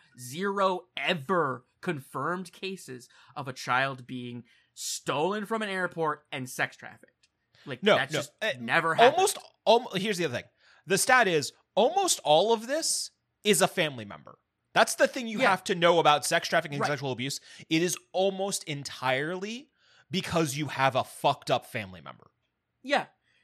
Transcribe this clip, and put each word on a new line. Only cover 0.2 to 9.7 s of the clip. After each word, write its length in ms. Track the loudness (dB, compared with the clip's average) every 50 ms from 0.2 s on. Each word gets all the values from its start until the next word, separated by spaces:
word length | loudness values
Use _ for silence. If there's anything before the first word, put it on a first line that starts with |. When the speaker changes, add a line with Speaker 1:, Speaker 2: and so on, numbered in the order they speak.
| -14 -12 -6 -4 -2 -2 0 2 2 2 2 0 -4 _ _
Speaker 1:
ever 680 | -6 -2 -2 -2 -2 -2 0 0 2 2 0 -2 -6 -10 _ _ _
confirmed 720 | -6 -6 -6 -6 -8 -10 -8 -6 -4 -4 -4 -6 -8 -12 -14
cases 560 | -12 -10 -10 -10 -10 -12 -14 -16 -16 -18 -20 _ -20 -20 -16 _
of 120 | -12 -10 -10
a 60 | -10
child 520 | -8 -2 0 2 2 2 0 -2 -6 -12 -12
being 360 | -12 -10 -10 -10 -12 -14 -16 _ _ _ _ _ _
stolen 720 | -12 -10 -8 -8 -6 -4 -2 0 0 0 0 0 -4 -4
from 160 | -4 -4 -4
an 80 | -4 -4
airport 540 | -2 -2 -4 -4 -2 -2 -2 -2 -2 -4 _ _
and 180 | -8 -8 -8 -8
sex 280 | -4 -4 -4 -4 -4 -8
trafficked. 500 | -18 -20 -20 -20 -20 _ _ _ _ _ _ _ _ _ _ _ -14
Like, 180 | -12 -10 -2 2
Speaker 2:
No, 120 | 4 4
Speaker 1:
that's 180 | 4 2 0 -4
Speaker 2:
no, 60 | -4
Speaker 1:
just 120 | -6 -6 _ _
Speaker 2:
uh, 100 | -6 -6 -4 -6
Speaker 1:
never 340 | -2 0 2 2 2 2 6
happened. 200 | 6 8 8 8
Speaker 2:
almost, 220 | 6 2 0 0 -4 -10 -18 _ _ _
alm-, 220 | 4